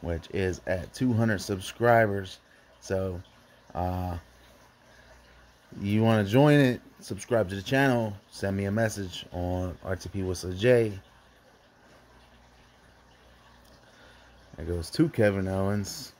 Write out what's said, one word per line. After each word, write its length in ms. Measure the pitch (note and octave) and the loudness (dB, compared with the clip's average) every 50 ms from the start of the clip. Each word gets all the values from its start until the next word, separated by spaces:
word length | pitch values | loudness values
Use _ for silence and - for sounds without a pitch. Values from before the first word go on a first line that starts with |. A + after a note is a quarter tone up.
which 260 | - E2 E2+ E2 - - - | -4 -4 -4 -4 -6 -6 -4
is 260 | F#2+ F#2+ F#2 F2+ - - - | -2 0 0 -2 -4 -4 -4
at 260 | F#2+ F#2 F2 - - | -4 -4 -4 -10 -6
two 200 | - C3 B2+ A#2+ | -2 0 0 2
hundred 260 | G#2+ A#2 A2+ G#2+ F#2 | 2 2 2 0 0
subscribers. 1000 | - - G#2 F#2+ F#2 - - - A#2 A#2 A#2+ A#2 A2+ G#2+ G2+ G2 F#2+ F#2 - - _ _ _ _ _ _ _ _ | -2 -4 -6 -6 -6 -12 -6 0 4 6 6 6 6 4 2 -4 -6 -8 -12 -18 _ _ _ _ _ _ _ _
So, 400 | - - F#2+ F#2+ F#2+ F#2+ F#2 F2 F#2 - _ - _ _ - - _ _ - | -8 -4 -2 -2 -2 -2 -6 -8 -10 -14 _ -20 _ _ -20 -20 _ _ -6
uh, 440 | - F2+ F2+ F2+ F2+ F2+ F2+ F2 E2+ - - - - - - - - - _ _ _ _ _ - - - - - - - _ - - - _ _ _ _ _ - E2+ | -4 -4 -2 -2 -4 -4 -4 -6 -8 -10 -14 -20 -20 -20 -20 -20 -20 -20 _ _ _ _ _ -20 -20 -20 -20 -20 -20 -20 _ -20 -20 -20 _ _ _ _ _ -12 -6
you 240 | F2+ G2+ G#2 G#2+ A2 | -4 0 2 2 4
wanna 220 | A2+ A2+ A2 G#2 | 4 4 4 2
join 340 | F#2+ G#2 B2+ C#3+ D3+ D3 D3 | 4 4 6 6 8 8 6
it, 220 | C#3+ B2+ B2 - - - - - | 6 4 2 -2 -6 -18 -20 -20
subscribe 480 | - - G#2+ F#2+ - - A#2+ A#2 G#2 F2+ | -12 -10 -10 -10 -4 0 0 0 2 0
to 60 | G2 | -2
the 60 | G2 | -8
channel, 520 | F#2+ - C3+ C3+ C#3 C#3 B2+ A#2+ A2+ A2 G2+ G2 - _ | -6 -2 0 2 2 4 2 2 0 -4 -6 -10 -16 _
send 280 | - - - G2 G2 G2 | -12 -6 -4 -2 -2 0
me 80 | G2 | -2
a 60 | G2 | -2
message 540 | G2+ A2 A2+ A2 G2 G2 G2+ F2+ E2+ - - - | 0 0 0 -2 -2 -6 -10 -10 -10 -12 -14 -10
on 460 | - F2+ F2+ F2+ F2+ F2+ F#2 F2+ E2+ - - | -8 -6 -4 -2 -2 -2 -4 -6 -8 -10 -6
R 100 | - F#2+ | -6 -6
T 140 | F2+ - F#2 | -6 -6 -10
P 120 | - G2 | -8 -6
Whistler 320 | F#2+ F#2 F#2 F2 - F2+ F#2 | -4 -4 -6 -6 -6 -8 -6
J. 460 | F#2 G2+ B2 B2+ A#2+ A#2 G#2+ G2+ G2 - _ _ - _ _ _ _ _ _ _ _ _ _ _ _ _ - - - _ _ _ - - _ _ - _ _ _ _ - _ _ _ _ - _ _ _ _ - _ _ - - _ _ - - - - - - - _ _ - - - - - - - - - - - - - - | 0 2 4 4 4 4 0 -4 -10 -16 _ _ -20 _ _ _ _ _ _ _ _ _ _ _ _ _ -20 -20 -20 _ _ _ -20 -20 _ _ -20 _ _ _ _ -20 _ _ _ _ -20 _ _ _ _ -20 _ _ -20 -20 _ _ -20 -20 -20 -20 -20 -20 -20 _ _ -20 -20 -20 -20 -20 -20 -20 -20 -20 -20 -20 -20 -14 -12
There 80 | D#2 | -6
goes 240 | E2 F2 F2 E2+ - | -4 -4 -4 -4 -6
two 180 | - - D#3 E3 | 2 2 2 2
Kevin 400 | - - A2 G#2 G2 G2 F#2+ F#2+ | 4 2 2 4 4 2 -2 -2
Owens. 640 | F#2+ F#2+ F#2+ G2 G2+ G#2 G2+ G2 - - - - - _ | -2 0 0 0 0 -2 -4 -6 -8 -12 -14 -16 -18 _